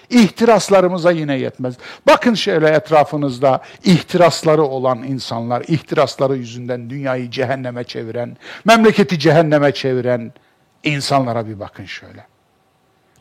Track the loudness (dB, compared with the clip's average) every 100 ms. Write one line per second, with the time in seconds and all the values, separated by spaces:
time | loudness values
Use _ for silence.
0 | _ 4 4 4 2 4 4 4 4 2
1 | 0 0 -2 -4 -4 -6 -8 -8 -16 -2
2 | 2 4 2 0 0 2 2 2 2 2
3 | 2 -2 -4 0 0 0 -4 -4 2 2
4 | 2 2 2 4 2 2 0 -2 -2 -2
5 | -4 -8 -6 -8 -4 -6 -2 -4 -2 0
6 | 0 0 -2 -2 -8 -12 -10 -10 -10 -8
7 | -6 -6 -6 -6 -4 -6 -8 -10 -12 -12
8 | -10 -10 -10 -12 -20 -4 2 4 6 4
9 | 0 0 2 4 4 2 2 0 -4 -2
10 | -2 -4 -6 -18 _ _ _ _ -6 -6
11 | 0 0 0 -4 -8 -12 -14 -16 -16 -16
12 | -18 -20 _ _ _ _ _ _ _ _
13 | _ _